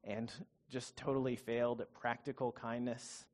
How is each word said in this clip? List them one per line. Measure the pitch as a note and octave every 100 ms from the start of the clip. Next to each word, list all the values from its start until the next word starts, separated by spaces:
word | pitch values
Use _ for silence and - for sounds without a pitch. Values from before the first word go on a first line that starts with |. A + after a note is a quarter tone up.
| -
and | G#2+ A#2 - - _ -
just | C3 - -
totally | D3 C3+ C3 B2
failed | - A#2 A#2+ A#2
at | -
practical | - A#2+ A#2 C#3+ B2 B2
kindness? | - A#2 A#2+ B2 A#2+ - - -